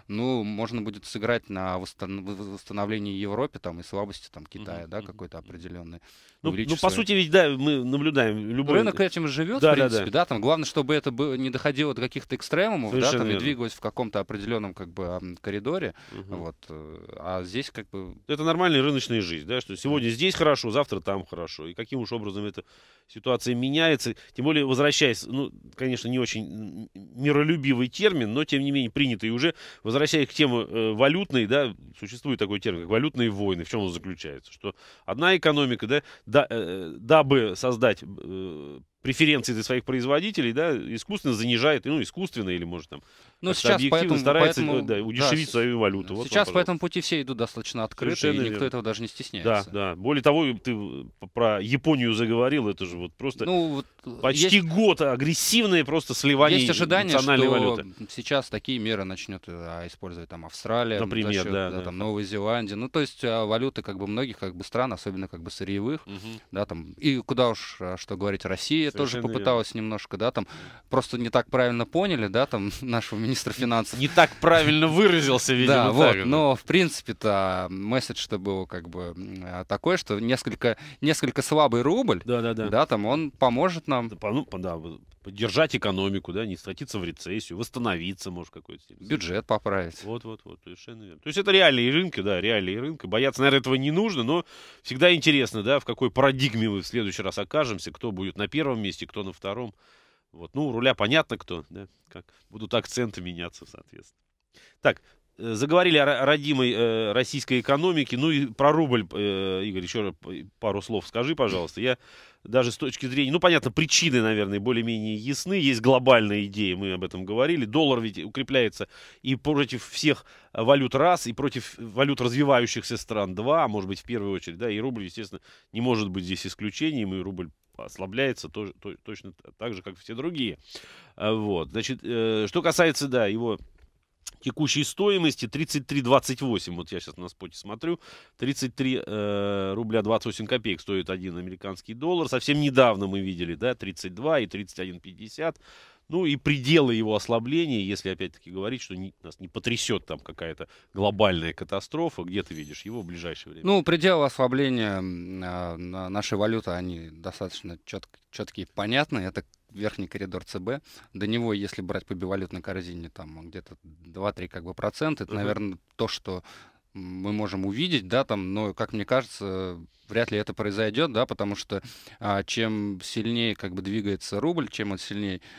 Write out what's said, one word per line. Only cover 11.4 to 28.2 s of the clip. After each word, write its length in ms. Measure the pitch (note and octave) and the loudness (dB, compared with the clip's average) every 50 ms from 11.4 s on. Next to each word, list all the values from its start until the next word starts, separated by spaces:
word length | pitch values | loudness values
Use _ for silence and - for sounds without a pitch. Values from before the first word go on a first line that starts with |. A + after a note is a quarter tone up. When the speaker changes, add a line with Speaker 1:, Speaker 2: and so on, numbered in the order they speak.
| C3 C3 | -2 -2
Speaker 1:
доходило 420 | B2 C3 - D3+ C#3+ B2+ D3+ D3 | -2 0 0 0 0 2 0 0
до 80 | B2+ G#2+ | -2 -2
каких-то 360 | B2 A#2+ - C3+ - - C3+ | -4 -6 -6 -8 -8 -6 -8
экстремумов, 560 | B2 - - - D#3+ F#3+ A3 G#3+ D#3+ A#2+ G#2+ | -8 -4 -2 0 2 2 2 0 -2 -2 0
да, 80 | A2+ C3 | 2 2
Speaker 2:
Совершенно 180 | B2 C3 C3 A#2+ | 2 2 2 2
Speaker 1:
там, 80 | A2+ | 2
и 40 | A2 | 0
Speaker 2:
верно. 120 | G#2 G2 A#2+ | 0 0 0
Speaker 1:
двигалось 280 | C#3+ C#3+ A#2+ A#2+ A2+ - | -2 -2 -2 -4 -6 -6
в 60 | - | -6
каком-то 400 | - G#2+ - - B2+ A2 - G#2 | -8 -6 -4 -4 -4 -2 -2 -4
определенном, 520 | G2 - A2 G2+ G2 A2 A#2 A2+ G#2+ G2 | -4 -4 -6 -8 -4 -4 -4 -4 -4 -6
как 160 | F2 - F#2+ E2+ | -8 -10 -14 -12
бы, 160 | E2+ G2 F#2 F2 F2 F2+ | -8 -8 -6 -6 -6 -6
ам, 180 | F#2 F2+ F2 - | -8 -10 -12 -10
коридоре, 540 | - G#2 G2+ G#2 G#2 C3 E3 F#3+ E3 G#2 E2 - - - | -8 -6 -6 -4 -2 -4 -4 -4 -4 -6 -8 -10 -16 -16
Speaker 2:
Мгм. 300 | - G#2 F#2+ F#2+ G2 F2 | -16 -14 -14 -12 -10 -10
Speaker 1:
вот, 140 | E2+ E2 D#2 _ - - | -10 -10 -12 _ -16 -16
э, 380 | D#2 D#2 D#2 D2+ D#2 E2 E2+ E2+ - - | -16 -16 -16 -16 -18 -18 -18 -18 -16 -12
а 240 | - F2 F#2 F#2 | -8 -6 -4 -4
здесь, 280 | F2+ F2+ F#2 B2 C#3 - | -6 -6 -6 -8 -8 -8
как 180 | - - G#2 - | -10 -14 -14 -12
бы 240 | - G2 F#2+ F2+ F2 - _ - | -12 -12 -12 -12 -14 -12 _ -6
Speaker 2:
Это 160 | D3 C#3+ D#3 | -4 -2 0
нормальная 380 | D#3+ E3 E3+ F#3 F3 D#3 C3+ | 0 2 2 4 4 4 4
рыночная 380 | C3 D3 C#3+ C3 A#2 - A#2+ A2+ | 4 4 2 0 0 0 0 0
жизнь, 260 | G2 E2+ E2+ D#2 D2 E2+ | 0 -2 -4 -6 -6 -4
да, 120 | B2 B2+ | -4 -4
что 140 | - - G2 | -6 -6 -8
сегодня 340 | F2+ - C#3 D3 D3 A#2+ A#2 | -6 -2 0 0 2 0 0
здесь 240 | A2+ A#2 E3 F#3+ - | 0 2 0 0 2
хорошо, 340 | - E3 D3+ C#3+ - - A#2 | 4 4 4 4 2 2 0
завтра 300 | G#2 C#3 C#3+ - A2+ F#2+ | 2 0 0 0 -2 -4
там 240 | - - G2 G2 F2+ | -2 -2 -2 -2 -4
хорошо. 400 | - - E2+ E2+ D#2+ - - D2+ | -8 -10 -10 -10 -10 -10 -12 -12
И 80 | E2 F2 | -12 -10
каким 240 | - A#2 - C#3 C3 | -10 -10 -8 -6 -6
уж 140 | A#2 - | -6 -4
образом 320 | A#2+ A#2 G#2 G#2 F#2+ G2+ G#2 | -6 -6 -6 -6 -6 -6 -6
эта 180 | G#2 F#2+ - - _ _ _ _ _ _ _ _ _ | -6 -8 -10 -14 _ _ _ _ _ _ _ _ _
ситуация 460 | - A2 - C3 B2 A#2+ - B2+ B2 | -16 -6 -2 0 0 0 0 0 0
меняется, 580 | A#2+ B2+ C3+ C#3 D#3 E3 E3 D3+ C3+ - A#2+ G#2+ - - - | 0 0 0 2 4 4 4 4 2 0 -2 -6 -6 -12 -14
тем 120 | _ - B2 | _ -2 0
более, 200 | D3+ D#3+ D3+ C#3+ | 2 4 4 4
возвращаясь, 600 | C3+ C3 B2 C#3+ D3 C#3+ - D#3 C3 A2+ - - | 4 4 4 4 4 4 4 2 2 0 -2 -4
ну, 240 | - A#2+ C3+ C#3+ - - - - - - | -6 -4 -4 -4 -6 -8 -14 -20 -18 -10
конечно, 320 | - C3 C3 B2+ A#2 - A#2 | -6 -4 -4 -2 -4 -4 -2
не 120 | B2+ B2+ | -2 0
очень, 240 | B2 A2+ - A2 G#2+ D2 D#2 A2 A2 G2 C#2+ F#2+ A2 | 0 -2 -2 -4 -6 -8 -10 -12 -12 -12 -12 -12 -14
м, 40 | - - | -14 -16
миролюбивый 960 | G2 G2 - - A#2+ C3+ D3 D3 C#3+ D3+ D#3 E3+ D#3+ C3 C#3 C3+ A#2+ B2+ B2 | -20 -20 -16 -8 -2 2 4 4 4 4 4 2 2 2 2 2 2 2 0
термин, 440 | - - G3 G#3+ F#3 D3+ | 0 2 2 2 4 2